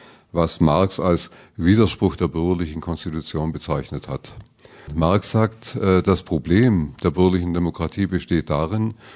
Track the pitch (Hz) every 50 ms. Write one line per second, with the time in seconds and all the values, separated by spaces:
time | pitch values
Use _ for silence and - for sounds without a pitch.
0 | - - - _ _ _ - 85 82 80 - - 80 76 73 85 98 101 - -
1 | 85 92 87 78 - - - - - _ _ - 82 87 104 113 110 90 - -
2 | 107 92 - - 90 76 73 82 85 90 92 85 90 76 78 80 - 85 82 -
3 | - 85 78 80 78 - - 78 78 82 69 71 - - 76 71 65 - 73 69
4 | - - 67 67 - - - - - - _ _ - - - - - - 76 82
5 | 80 82 98 104 - - - 113 110 110 - - - - - - 101 95 92 90
6 | 82 98 95 85 - - 87 76 - 78 87 104 127 127 104 87 76 69 65 -
7 | - 87 73 90 92 92 90 90 87 87 85 87 87 82 - - 85 78 - 101
8 | 98 85 95 85 - - 87 80 73 - 78 73 80 80 104 110 110 110 107 -
9 | - - -